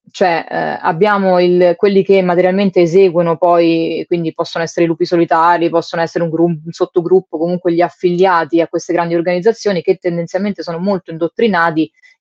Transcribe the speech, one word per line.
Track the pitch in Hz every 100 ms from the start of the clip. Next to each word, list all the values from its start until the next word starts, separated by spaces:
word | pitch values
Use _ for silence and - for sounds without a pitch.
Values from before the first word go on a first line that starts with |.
| _
cioè, | - 185 160 -
eh, | 170 156 -
abbiamo | - 165 208 202 190 180
il, | 180 180 180 175
quelli | 202 196
che | 196 196
materialmente | 180 180 185 190 196 185
eseguono, | 170 185 190 165 170 165
poi, | 175 175 170 165 165 160 156
quindi | 175 160
possono | - 170 175
essere | 165 - 170
i |
lupi | 160 175
solitari, | 175 165 165 170 170 165
possono | 165 - 175
essere | 165 175
un | 170
gru-, | 160 170
un | 156 165
sottogruppo, | - 175 180 165 185 - 156
comunque | 170 180 175
gli | 170
affiliati | 170 - 180 175 190 170 160 170
a | 160
queste | 170 -
grandi | 175 170
organizzazioni | 170 170 180 208 220 208 175
che | 190 180
tendenzialmente | 180 170 165 185 208 185
sono | 160 165
molto | 196 190 -
indottrinati | 160 165 - 233 175 170 156 156 _ _ _